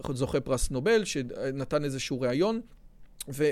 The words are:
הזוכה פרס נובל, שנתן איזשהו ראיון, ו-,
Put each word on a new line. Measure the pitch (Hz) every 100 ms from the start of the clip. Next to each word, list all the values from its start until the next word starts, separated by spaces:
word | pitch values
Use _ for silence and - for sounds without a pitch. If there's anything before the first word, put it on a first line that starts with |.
הזוכה | - 131 135 143
פרס | 131 127 -
נובל, | 131 160 226
שנתן | 190 143 123 90 131 135 131 151
איזשהו | 147 131 - 131
ראיון, | 127 131 196 226 - - - - - - -
ו-, | 135 151